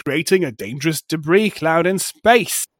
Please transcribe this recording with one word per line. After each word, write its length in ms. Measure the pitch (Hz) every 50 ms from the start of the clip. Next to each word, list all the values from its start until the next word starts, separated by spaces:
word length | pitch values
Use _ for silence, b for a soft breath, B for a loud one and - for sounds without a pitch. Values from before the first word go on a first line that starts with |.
| -
creating 400 | 143 135 160 - - 190 190 175
a 80 | 135
dangerous 480 | 113 - 98 104 123 139 135 165 156 -
debris 480 | - - 160 156 147 156 175 202 220 196
cloud 380 | - - 156 160 160 170 165
in 120 | 180 190 180
space. 680 | - - - _ - 214 240 240 185 - - - - - _